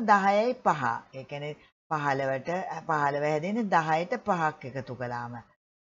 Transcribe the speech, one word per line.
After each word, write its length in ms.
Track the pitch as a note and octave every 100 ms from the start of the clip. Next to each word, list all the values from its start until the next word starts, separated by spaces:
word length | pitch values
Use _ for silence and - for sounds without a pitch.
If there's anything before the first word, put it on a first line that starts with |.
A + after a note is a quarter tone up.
| A3
දහයයි 420 | G3+ G3 G3+ A#3 B3+ G3+
පහ. 180 | D#3 B2 A#2 - C3
ඒ 60 | C3
කියන්නේ 300 | C#3+ D3 D3 _ _ -
පහළවට, 600 | D#3 C#3+ C3+ C3+ C3+ B2+ F3+ F#3+ D3+ D#3+
පහළව 380 | D3+ C#3+ C#3+ D3+
හැදෙන්නේ 400 | D3+ E3+ G#3+ G#3+
දහයට 400 | F3+ D#3 D#3+ F3+ - -
පහක් 340 | F3+ D#3 D3+ C3+
එකතු 260 | C3 B2 A#2+
කළාම. 340 | B2 A#2+ A#2+ A#2+ - _ _ _